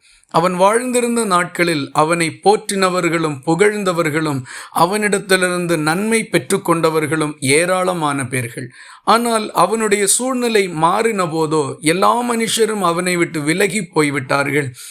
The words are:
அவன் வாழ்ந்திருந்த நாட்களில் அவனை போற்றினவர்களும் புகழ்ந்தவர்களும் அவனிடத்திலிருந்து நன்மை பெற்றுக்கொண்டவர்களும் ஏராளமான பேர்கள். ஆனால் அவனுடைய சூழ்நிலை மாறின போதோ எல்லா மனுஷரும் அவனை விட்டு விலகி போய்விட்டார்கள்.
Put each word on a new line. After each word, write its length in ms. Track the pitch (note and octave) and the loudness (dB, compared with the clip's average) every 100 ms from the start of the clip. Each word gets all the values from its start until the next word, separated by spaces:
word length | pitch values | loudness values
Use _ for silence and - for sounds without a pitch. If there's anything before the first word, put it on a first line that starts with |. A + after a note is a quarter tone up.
| _ _ _ | _ _ _
அவன் 240 | E3 F3+ | 0 0
வாழ்ந்திருந்த 680 | F3+ G3 A#3 B3+ B3 A#3 A#3 | 2 4 4 0 0 0 0
நாட்களில் 680 | G#3+ F3 F3 - E3+ D#3 C3+ | 0 0 0 -2 0 0 0
அவனை 480 | - D#3 E3+ E3 B2+ | 0 2 2 -2 0
போற்றினவர்களும் 960 | F#3+ G#3+ G#3+ G3 F#3 F3+ F3 E3 D#3+ C3+ D#3+ | 2 2 0 -2 0 0 0 0 -2 -2 -2
புகழ்ந்தவர்களும் 960 | E3 G#3 G#3 F#3 E3+ D#3+ D#3 D#3 C3+ C3 - - | 2 2 2 -2 0 -2 -2 -2 -4 -6 -14 -8
அவனிடத்திலிருந்து 1000 | - E3+ G#3+ G#3 G3 G3+ F#3 F3+ F3+ E3+ E3 | 0 2 2 0 -2 0 0 2 -2 0 0
நன்மை 520 | D3+ F3 A3 A3+ - | 0 0 0 0 0
பெற்றுக்கொண்டவர்களும் 1040 | F3 - G3 F3 E3 D#3+ D#3 D3 D#3 D3+ D3+ | -4 0 -2 0 0 2 0 0 -2 -2 -2
ஏராளமான 880 | C3+ D3 F3+ F#3 F#3 F3+ D3 C#3 C3 | 2 2 2 0 0 -2 -2 -4 -4
பேர்கள். 440 | B2+ A#2 - C3 - - - | -6 -6 -10 -14 -16 -20 -6
ஆனால் 480 | - A3+ A#3+ A3+ G#3+ | 2 2 2 -2 0
அவனுடைய 540 | - F#3 A3+ G#3+ G#3 F#3+ | 2 2 2 0 0 2
சூழ்நிலை 640 | - B3+ B3+ A#3+ G#3+ F#3+ | 0 0 -2 0 0 0
மாறின 560 | D#3 E3 G3+ A3+ G3+ | 0 2 2 0 0
போதோ 540 | E3+ D#3+ D#3 D#3 C3+ B2+ | -2 -2 0 0 -2 -2
எல்லா 540 | D3+ F3 G#3 A3+ A#3+ | -2 2 2 2 0
மனுஷரும் 460 | A3+ A3 A3+ G#3+ G#3 | -2 -2 0 0 0
அவனை 360 | F3 E3+ F3+ F3 | 0 0 -2 -2
விட்டு 240 | E3+ E3 | -2 -2
விலகி 440 | D3 F3 G#3 G#3 | -2 -2 -2 -4
போய்விட்டார்கள். 880 | E3+ D#3+ D3 C#3 C3 C#3 C#3 C#3+ C3 - - | -4 -2 0 -2 -2 -2 0 -2 -4 -10 -20